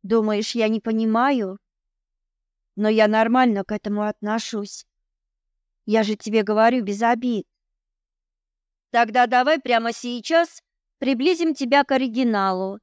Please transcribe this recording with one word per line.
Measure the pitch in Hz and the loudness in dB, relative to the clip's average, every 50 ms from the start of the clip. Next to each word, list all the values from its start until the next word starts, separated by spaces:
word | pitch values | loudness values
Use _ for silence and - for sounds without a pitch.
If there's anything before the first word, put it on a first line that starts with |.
| _ | _
Думаешь, | 190 220 226 214 214 214 202 220 - - | 0 0 2 2 2 0 -2 -4 -4 -2
я | 233 220 214 | 0 0 0
не | 220 220 | 0 -2
понимаю? | _ 226 220 220 226 226 220 226 247 277 285 254 214 185 190 202 _ _ _ _ _ _ _ _ _ _ _ _ _ _ _ _ _ _ _ _ _ _ _ | _ -2 -2 0 0 0 0 2 2 2 0 0 -2 -4 -8 -12 _ _ _ _ _ _ _ _ _ _ _ _ _ _ _ _ _ _ _ _ _ _ _
Но | - 208 214 | -2 0 0
я | 220 220 214 208 | 4 4 4 4
нормально | 214 220 226 226 233 262 254 247 214 196 190 | 4 2 2 4 4 4 4 4 2 0 -4
к | - 208 | -6 -8
этому | 208 _ 202 208 208 208 | -8 _ -6 -4 -4 -4
отношусь. | 214 208 _ - 208 214 226 - - - 214 208 202 - - - _ _ _ _ _ _ _ _ _ _ _ _ _ _ _ _ _ _ _ _ | -4 -6 _ -6 -4 -4 -4 -6 -6 -8 -8 -8 -10 -14 -20 -20 _ _ _ _ _ _ _ _ _ _ _ _ _ _ _ _ _ _ _ _
Я | - 208 220 220 | 0 0 2 2
же | 202 214 | 0 -2
тебе | 208 - 220 208 220 208 | -6 -6 -2 0 0 0
говорю | 196 214 214 220 233 247 254 220 | 2 2 4 4 4 4 2 -2
без | 190 202 196 233 | -4 -4 -2 0
обид». | 233 240 233 240 247 240 208 - _ _ _ _ _ _ _ _ _ _ _ _ _ _ _ _ _ _ _ _ _ _ _ _ _ _ _ _ _ | 0 0 0 -2 -4 -4 -4 -6 _ _ _ _ _ _ _ _ _ _ _ _ _ _ _ _ _ _ _ _ _ _ _ _ _ _ _ _ _
«Тогда | - 233 240 220 214 247 247 | 0 0 0 2 2 2 2
давай | 247 247 247 254 277 311 330 | 4 4 2 2 2 0 0
прямо | - - 247 226 226 233 233 | 0 0 0 0 0 -2 -6
сейчас | - - 240 240 240 214 - 320 330 339 330 - - _ _ _ _ _ _ _ _ | -6 -8 -8 -8 -8 -6 0 2 2 2 0 -6 -20 _ _ _ _ _ _ _ _
приблизим | - 247 277 226 262 339 370 320 339 320 294 | -2 -2 0 2 2 0 0 2 0 -2 -2
тебя | - 277 240 262 285 269 | -4 -2 2 2 2 2
к | - | 2
оригиналу». | 269 262 262 254 220 240 262 240 220 202 196 190 185 185 190 190 196 208 | 0 -2 -2 -2 -2 -2 0 0 0 0 0 -2 -2 -4 -6 -8 -8 -12